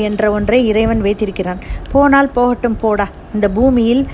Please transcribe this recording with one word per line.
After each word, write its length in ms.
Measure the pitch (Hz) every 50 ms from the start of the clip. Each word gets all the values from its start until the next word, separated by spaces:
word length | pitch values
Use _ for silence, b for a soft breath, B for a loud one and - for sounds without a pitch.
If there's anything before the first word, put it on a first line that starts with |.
என்ற 220 | 214 208 208 196 214 208
ஒன்றை 280 | 208 208 208 202 226 254 247
இறைவன் 360 | 220 208 220 226 220 226 220
வைத்திருக்கிறான். 600 | 196 202 208 208 220 196 190 - 180 180 180 190 B B B B B B
"போனால் 400 | - 277 285 285 269 277 277 269
போகட்டும் 480 | - 254 247 247 247 240 - 233 220
போடா, 300 | 214 - 220 208 208 202 - - - - - -
இந்த 140 | 214 208 196
பூமியில் 540 | 190 208 247 269 254 240 226 226 240 269 269 B